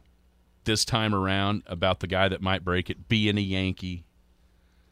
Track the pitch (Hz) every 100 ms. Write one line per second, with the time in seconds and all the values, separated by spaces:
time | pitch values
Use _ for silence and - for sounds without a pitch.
0 | - _ _ _ _ _ - 107 - 117
1 | 110 101 95 98 98 104 - 87 92 92
2 | 92 92 98 92 95 92 90 90 - -
3 | - 110 107 104 95 92 92 90 92 85
4 | - _ _ _ _ _ _ _ _